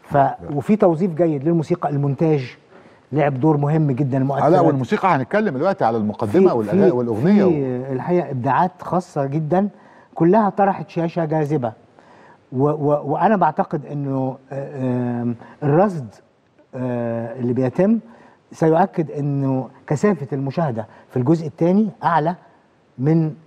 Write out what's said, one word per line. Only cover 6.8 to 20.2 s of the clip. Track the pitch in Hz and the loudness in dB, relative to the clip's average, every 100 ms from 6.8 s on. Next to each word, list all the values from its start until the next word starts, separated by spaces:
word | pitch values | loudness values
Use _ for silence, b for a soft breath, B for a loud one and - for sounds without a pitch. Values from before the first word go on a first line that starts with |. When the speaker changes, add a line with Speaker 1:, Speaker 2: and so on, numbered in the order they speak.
| 190 | 4
Speaker 1:
في، | 123 | 2
Speaker 2:
والأغنية | 120 107 160 208 | -2 0 2 4
Speaker 1:
في | 196 156 131 123 131 | 4 2 -2 -4 -6
Speaker 2:
و- | |
Speaker 1:
الحقيقة | 131 127 175 147 | -6 -2 -2 -2
إبداعات | 131 123 131 180 - | -4 0 2 0 -2
خاصة | - 175 - 151 139 | -4 -4 -4 -6 -2
جدًا، | 151 156 175 202 b b b b | -4 0 0 0 b b b b
كلها | - 170 214 208 | 0 4 4 2
طرحت | 190 196 180 156 | 2 0 0 -6
شاشة | 170 165 175 | -4 -4 -4
جاذبة. | 160 156 147 151 120 - _ b b b b b _ | -2 -2 0 -2 -4 -8 _ b b b b b _
و-، | 127 | -2
و-، | 147 156 143 147 | 0 0 0 0
وأنا | 143 151 180 208 | -2 0 2 2
بعتقد | 165 - - 160 - | 2 0 -4 -6 -6
إنه، | 147 139 135 131 131 _ | -8 -4 -4 -4 -6 _
آه، | 139 139 143 127 123 123 120 | -10 -10 -6 -2 -2 -2 -4
آم، | 120 117 B B | -4 -6 B B
الرصد، | 135 151 208 170 113 - _ _ _ _ _ | 0 2 2 -2 -12 -16 _ _ _ _ _
آه، | 131 127 123 117 117 117 - | -8 -4 -4 -4 -4 -8 -6
اللي | 120 | -4
بيتم | 123 127 - 196 226 - B B B _ | -2 -2 0 2 2 -2 B B B _
سيؤكد | - 160 160 190 - 147 | -2 2 2 2 -2 -6
إنه | 147 143 139 135 131 127 - - | -4 -2 -2 0 -2 -4 -16 -6
كثافة | 151 208 175 | 0 0 0